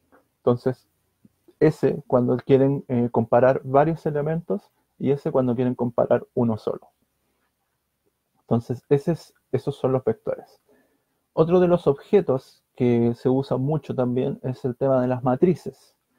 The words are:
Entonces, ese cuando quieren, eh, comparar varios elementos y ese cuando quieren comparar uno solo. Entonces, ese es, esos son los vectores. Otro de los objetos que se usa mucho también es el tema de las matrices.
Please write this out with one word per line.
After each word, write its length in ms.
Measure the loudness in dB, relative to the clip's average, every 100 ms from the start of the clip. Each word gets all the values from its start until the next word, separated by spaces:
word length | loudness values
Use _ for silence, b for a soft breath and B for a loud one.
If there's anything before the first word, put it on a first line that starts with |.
| _ b _ _
Entonces, 500 | -2 0 -2 -6 _ _ _ _ _ _ _ _
ese 440 | 0 2 -2 -2 0
cuando 320 | 0 2 -2
quieren, 480 | 2 2 4 0 -4
eh, 220 | -2 0
comparar 500 | -2 2 4 4 2
varios 420 | 0 2 2 -2 -4
elementos 640 | -4 -4 -6 -6 -8 -8 _ _ _
y 120 | -2
ese 200 | -2 -2
cuando 240 | -2 0 0
quieren 200 | -2 -2
comparar 500 | -4 -2 0 0 -2 -2
uno 220 | -2 -2
solo. 300 | -6 -10 -12 _ _ _ _ _ _ _ _ _ _ _ _ _ _ _
Entonces, 420 | _ -4 -4 -10 _
ese 220 | 0 0
es, 220 | -6 -8 _ _
esos 240 | -6 -4 -4
son 160 | -2
los 120 | -2
vectores. 580 | -2 -4 -8 -10 -12 _ _ _ _ _ _ _ _
Otro 260 | -2 2 2
de 80 | 2
los 180 | 2 0
objetos 800 | -2 0 0 2 -4 -6 _ _ -2
que 380 | 0 2 2 0
se 140 | 0
usa 280 | -2 -2 -4
mucho 360 | -2 -4 -6
también 460 | -4 -2 -2 -4 -6
es 200 | -8 -6 -8
el 100 | -4
tema 260 | 0 0
de 60 | 0
las 160 | -2
matrices. 720 | -2 0 0 0 -6 -16 _ _ _